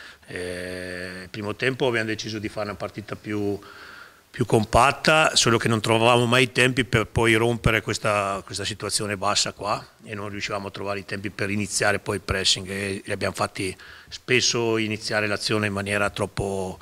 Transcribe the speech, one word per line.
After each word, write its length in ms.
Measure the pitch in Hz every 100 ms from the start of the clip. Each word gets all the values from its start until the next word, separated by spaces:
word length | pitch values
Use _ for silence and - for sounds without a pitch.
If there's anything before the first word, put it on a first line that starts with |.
| - - -
Eh, 920 | 90 90 90 90 90 90 90 92 92
il 60 | 90
primo 260 | 113 104 107
tempo 320 | 123 127 135
abbiamo 200 | 117 110
deciso 320 | 107 110 110
di 100 | 104
fare 180 | - 104
una 100 | 98
partita 380 | 101 - 98 -
più, 440 | 107 104 101 98 - - - - - _ _
più 140 | - 120
compatta, 880 | 113 104 113 131 - - 156 156 -
solo 220 | 127 113
che 100 | 113
non 140 | 113
trovavamo 440 | 110 113 117 123 120
mai 180 | 123
i 80 | 127
tempi 320 | 123 127 131 -
per 200 | 113 101
poi 280 | - 113
rompere 480 | 110 117 117 123 110
questa, 600 | 117 107 113 104 98 98 -
questa 180 | 101
situazione 540 | 95 104 104 - 104 101
bassa 340 | 101 101 104
qua 340 | - 101 127 127 _ -
e 100 | 104
non 140 | 104
riuscivamo 380 | 101 - 104 98
a 20 |
trovare 280 | - 98 101
i 60 | 92
tempi 240 | 101 98
per 200 | - 101
iniziare 500 | 104 98 - 104 101
poi 160 | - 98
il 60 |
pressing 460 | - 98 95 98 92
e 320 | 98 101 98
li 80 | -
abbiamo 220 | 98 98
fatti 420 | - 104 - 95 - - - -
spesso 720 | - - 127 - 120 113 113
iniziare 500 | 107 107 - 107 104
l'azione 400 | 101 - 110 104
in 60 |
maniera 360 | 98 101 104 101
troppo, 680 | - 98 - 101 95 92 90